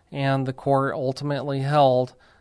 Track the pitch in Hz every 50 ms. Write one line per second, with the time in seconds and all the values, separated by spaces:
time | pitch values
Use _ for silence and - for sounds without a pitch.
0 | _ _ - 143 139 135 135 135 135 131 131 - - 143 139 135 135 135 - -
1 | 131 131 135 - 143 147 143 135 127 147 139 135 135 139 151 151 139 131 127 127
2 | 127 127 - _ _ _ _ _